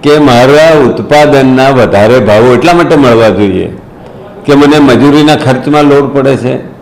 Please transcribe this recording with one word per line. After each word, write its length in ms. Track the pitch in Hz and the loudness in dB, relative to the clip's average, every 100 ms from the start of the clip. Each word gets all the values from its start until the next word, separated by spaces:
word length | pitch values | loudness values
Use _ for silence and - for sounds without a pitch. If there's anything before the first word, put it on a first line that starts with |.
કે 100 | 147 151 | 0 0
મારા 500 | 143 120 131 147 160 156 | 2 2 2 2 2 2
ઉત્પાદનના 880 | 123 117 107 147 147 139 131 131 135 | 0 -4 -2 0 2 2 0 0 0
વધારે 480 | 127 104 98 107 127 107 | 0 0 0 2 2 2
ભાવો 260 | 104 120 | 0 2
એટલા 200 | 123 165 | 0 0
માટે 220 | 170 156 156 | 0 0 0
મળવા 380 | 131 113 110 95 | 2 2 0 0
જોઈએ 280 | 101 92 113 - - - - - - - - | -4 -4 -8 -12 -20 -20 -20 -20 -20 -12 -2
કે 100 | 143 | 0
મને 220 | 143 151 | 2 2
મજૂરીના 640 | 139 117 139 147 151 147 | 2 2 2 2 0 0
ખર્ચમાં 460 | 131 123 147 151 147 | -2 -4 -2 0 2
લોડ 160 | 143 139 | 0 0
પડે 180 | 139 135 127 | -4 -2 -2
છે 160 | 120 131 - - | -4 -8 -12 -20